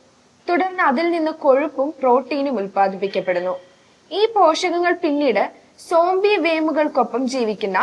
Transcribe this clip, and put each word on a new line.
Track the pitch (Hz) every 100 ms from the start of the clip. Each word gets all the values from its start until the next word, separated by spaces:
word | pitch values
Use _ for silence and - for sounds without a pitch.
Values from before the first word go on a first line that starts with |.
| _ _ _ _ -
തുടർന്ന് | 349 370 370
അതിൽ | 330 254 339
നിന്ന് | 339 311
കൊഴുപ്പും | 320 294 262 311 269 285 -
പ്രോട്ടീനും | 254 254 254 285 277 226
ഉൽപ്പാദിപ്പിക്കപ്പെടുന്നു. | 196 196 196 190 196 196 180 175 185 180 - _ _ _ -
ഈ | 339 440
പോഷകങ്ങൾ | 427 320 320 359 349 349
പിന്നീട് | 339 330 285 285 202 254 - _ _
സോംബി | - 330 349 381 403 415
വേമുകൾക്കൊപ്പം | 330 320 311 302 302 277 233 233 254
ജീവിക്കുന്ന | 269 220 202 202 185